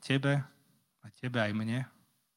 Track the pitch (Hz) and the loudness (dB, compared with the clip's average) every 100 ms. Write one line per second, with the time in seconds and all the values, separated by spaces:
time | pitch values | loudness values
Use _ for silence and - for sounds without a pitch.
0 | - 135 139 143 135 _ _ _ _ _ | 0 2 4 2 0 _ _ _ _ _
1 | 110 - 127 120 104 107 110 123 127 - | -20 -10 -4 0 0 0 -2 -2 -4 -12
2 | _ _ _ | _ _ _